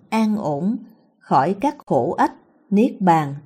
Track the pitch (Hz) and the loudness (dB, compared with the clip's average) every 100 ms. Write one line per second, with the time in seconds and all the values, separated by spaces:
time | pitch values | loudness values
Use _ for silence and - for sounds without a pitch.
0 | _ 220 220 208 170 185 180 247 - _ | _ -2 -2 -2 -4 -4 -4 -4 -8 _
1 | _ _ - 156 143 196 277 294 - 147 | _ _ 0 2 2 0 -4 -4 -2 0
2 | 135 - 269 - _ _ - 196 254 - | 0 0 -2 -2 _ _ -2 2 2 2
3 | 180 165 147 139 | 2 2 0 -8